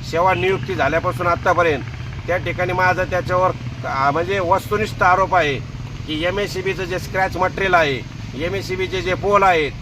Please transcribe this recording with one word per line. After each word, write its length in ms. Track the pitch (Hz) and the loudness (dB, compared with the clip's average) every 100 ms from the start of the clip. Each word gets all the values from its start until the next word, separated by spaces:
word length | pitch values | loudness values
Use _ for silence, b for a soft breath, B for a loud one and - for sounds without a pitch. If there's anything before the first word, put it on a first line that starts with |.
| - | -4
सेवा 240 | 160 185 | 0 2
नियुक्ती 400 | 180 185 190 - | 2 0 0 -2
झाल्यापासून 520 | 175 139 160 180 127 175 | -2 0 0 -2 -2 0
आतापर्यंत 560 | 170 190 170 170 135 123 - - - - | 2 2 4 4 2 -4 -10 -10 -10 -4
त्या 100 | 180 | -2
ठिकाणी 360 | 175 170 180 | -2 -2 -2
माझा 320 | 180 185 180 | 2 2 2
त्याच्यावर, 460 | 180 185 175 180 185 160 - - 135 | 0 -2 0 2 2 0 -8 -8 -6
आ, 240 | 135 139 | 0 2
म्हणजे 300 | 147 175 196 | 2 0 -2
वस्तुनिष्ठ 640 | 175 185 - 208 208 - | 2 2 2 -2 -2 2
आरोप 320 | 190 185 190 | 4 6 4
आहे 200 | 185 151 131 - - - - - | 4 2 -2 -8 -12 -12 -10 -8
की 180 | 151 | -2
एमएससीबीचं 600 | 175 196 202 185 185 180 | -2 -2 -4 -4 -4 -4
जे 140 | 185 180 | -4 -4
स्क्रॅच 380 | - 185 190 170 | -4 -2 0 0
मटेरियल 380 | 185 - 196 | -2 0 4
आहे, 260 | 180 151 127 - - - 123 | 4 4 0 -6 -12 -10 -6
एमएससीबीचे 580 | 170 196 - 185 185 185 | -4 -4 -4 -4 -2 -2
जे 120 | 180 | -2
पोल 280 | 180 196 202 | -2 2 4
आहेत 300 | 196 170 143 - | 6 4 0 -6